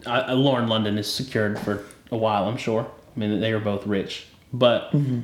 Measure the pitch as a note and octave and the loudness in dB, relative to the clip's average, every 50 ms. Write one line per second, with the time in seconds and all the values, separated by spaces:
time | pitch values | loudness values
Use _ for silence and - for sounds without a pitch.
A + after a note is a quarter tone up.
0 | - A#2+ A#2+ B2 - B2 C3 C3 C#3 C#3 B2+ A#2+ A#2 A2+ A2 A2 G#2+ G#2 G#2+ G#2+ | -4 0 0 0 2 2 2 4 4 4 4 4 2 2 2 2 2 2 0 0
1 | G#2 - - - - - - A2+ G#2+ G#2 G#2 - - G#2 G#2 - - - - - | -2 -2 -4 -4 -6 -2 0 0 0 0 0 -2 -2 -4 -4 -4 -6 -12 -18 -20
2 | - - A#2+ A2+ A2 A2 G#2+ G2+ F#2 G#2 A#2+ - - A#2 A2 A2 B2+ - - - | -10 -6 -2 0 0 2 2 2 0 0 -2 -2 -2 -2 -2 -2 -2 -4 -10 -18
3 | - - - A2+ G#2+ G#2 G#2+ G2 A2 A2+ A2 G#2 G2+ G#2 G2+ G2+ - G2+ G2+ F#2+ | -20 -12 -6 -2 0 0 0 2 2 0 0 0 0 -2 -2 -2 -2 -2 -2 -2
4 | - - - - - - - - - - B2 A#2+ B2+ A#2+ A2+ G2+ - - - D3 | -2 -4 -8 -12 -14 -18 -20 -20 -14 -10 -6 0 2 2 2 0 -2 -2 0 0
5 | C#3+ B2+ B2 A#2+ | 0 0 -2 -4